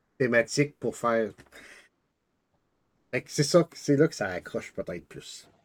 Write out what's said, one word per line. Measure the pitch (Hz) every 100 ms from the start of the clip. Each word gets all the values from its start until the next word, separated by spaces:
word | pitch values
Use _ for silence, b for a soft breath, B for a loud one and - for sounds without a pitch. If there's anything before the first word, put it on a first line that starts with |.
| _ -
thématiques | 127 117 113 - 143 -
pour | 120 -
faire. | 120 113 107 - - B B B B _ _ _ _ _ _ _ _ _ _ _ -
Fait | -
que | -
c'est | -
ça, | 147 175 160
c'est | - - 143
là | 156
que |
ça | - 98
accroche | 92 - - -
peut-être | - 90 90 78
plus. | 71 - - - _